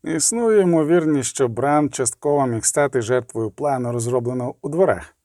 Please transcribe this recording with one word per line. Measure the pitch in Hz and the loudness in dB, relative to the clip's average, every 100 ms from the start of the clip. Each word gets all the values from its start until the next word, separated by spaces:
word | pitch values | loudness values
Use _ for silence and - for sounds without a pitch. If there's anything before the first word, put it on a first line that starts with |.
«Існує | - 160 - 233 233 214 | -6 -2 -2 0 2 4
ймовірність, | 185 165 151 175 156 147 123 | 4 2 4 2 2 0 -2
що | - 127 | -2 -2
Бран | 117 135 147 147 | 0 0 2 0
частково | - 123 - 147 143 131 | -2 -4 -2 0 2 2
міг | 113 - | 0 -2
стати | - 143 131 | 0 0 0
жертвою | 110 127 120 117 110 | 0 -2 -2 -6 -6
плану, | - 143 131 120 | -4 -4 -2 -2
розробленого | 120 117 127 120 127 123 - | -4 -2 -2 -2 -4 -6 -8
у | 139 | -6
дворах» | 160 185 90 - _ | 0 0 0 -6 _